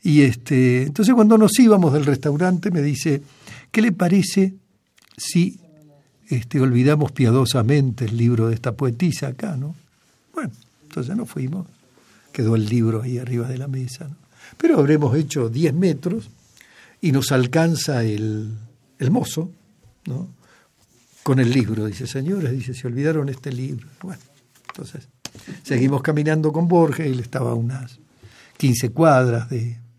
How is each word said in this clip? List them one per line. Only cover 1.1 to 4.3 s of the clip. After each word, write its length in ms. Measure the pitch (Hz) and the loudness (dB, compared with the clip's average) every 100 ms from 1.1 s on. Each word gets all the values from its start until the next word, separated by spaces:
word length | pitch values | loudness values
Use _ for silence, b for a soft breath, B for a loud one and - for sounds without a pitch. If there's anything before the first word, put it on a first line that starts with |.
cuando 220 | 240 214 220 | 6 6 6
nos 220 | 214 214 | 6 6
íbamos 340 | 233 202 165 | 6 8 4
del 140 | 147 143 | 2 2
restaurante 640 | 139 151 147 185 180 208 | 0 0 0 0 0 0
me 100 | 175 | 0
dice, 420 | 143 139 165 139 B B B B B | 0 -2 -2 -4 B B B B B
"¿Qué 120 | 220 | 0
le 100 | 226 | 0
parece 640 | 175 175 196 185 | 2 2 2 2